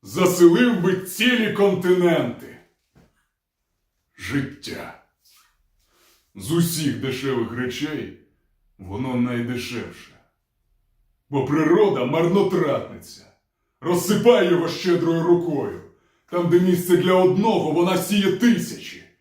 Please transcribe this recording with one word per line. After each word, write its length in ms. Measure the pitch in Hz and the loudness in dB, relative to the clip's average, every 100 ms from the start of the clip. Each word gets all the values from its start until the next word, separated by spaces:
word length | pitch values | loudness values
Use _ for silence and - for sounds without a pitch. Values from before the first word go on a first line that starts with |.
заселив 760 | 98 117 185 175 170 190 247 190 | -10 0 0 6 6 6 2 2
би 140 | 185 180 | -2 -2
цілі 580 | - - 240 240 208 | -6 -2 0 0 -2
континенти. 1040 | 202 202 180 180 180 175 156 120 117 - - _ _ _ _ _ _ _ _ _ _ _ _ _ _ _ _ | 0 0 2 0 2 2 2 -2 -8 -18 -20 _ _ _ _ _ _ _ _ _ _ _ _ _ _ _ _
Життя. 880 | - 139 120 - - 120 117 - _ _ _ _ _ _ _ _ _ _ _ _ _ 101 | -6 -4 -6 -12 -16 -14 -16 -20 _ _ _ _ _ _ _ _ _ _ _ _ _ -16
З 160 | 98 | -4
усіх 460 | 170 165 151 143 117 | 0 0 -2 -4 -4
дешевих 540 | 131 127 135 120 110 | -6 -6 -4 -4 -4
речей 680 | 117 123 120 151 147 - - _ _ _ _ _ _ | -6 -8 -6 -8 -8 -10 -16 _ _ _ _ _ _
воно 380 | 90 101 131 123 | -14 -8 -6 -2
найдешевше. 960 | 123 120 120 120 - 117 87 - - _ _ _ _ _ _ _ _ _ _ _ _ | -2 -4 -6 -8 -8 -10 -12 -18 -20 _ _ _ _ _ _ _ _ _ _ _ _
Бо 160 | 139 135 | -4 -2
природа 600 | 151 151 180 202 131 123 | 0 4 4 4 2 -2
марнотратниця, 1200 | 160 170 196 185 180 151 127 - - - - - _ _ _ _ _ | 0 2 2 2 0 -2 -2 -6 -16 -20 -20 -20 _ _ _ _ _
розсипає 680 | 170 175 - 208 240 240 180 | -2 -2 0 4 6 6 4
його 180 | 165 165 | 2 0
щедрою 560 | - 185 170 165 165 | -4 0 0 2 0
рукою. 580 | 170 170 170 143 104 - - _ _ _ _ | 2 2 2 -4 -4 -10 -18 _ _ _ _
Там, 200 | 175 175 | -4 2
де 100 | 175 | 4
місце 380 | 185 175 - 175 | 4 0 2 2
для 160 | 180 | 4
одного, 580 | 185 185 185 226 185 151 | 4 4 2 0 0 0
вона 260 | 165 180 175 | 0 0 0
сіє 400 | - 202 190 - | 0 0 0 2
тисячі. 680 | 240 185 - - - - - _ | 2 2 -2 -12 -16 -20 -20 _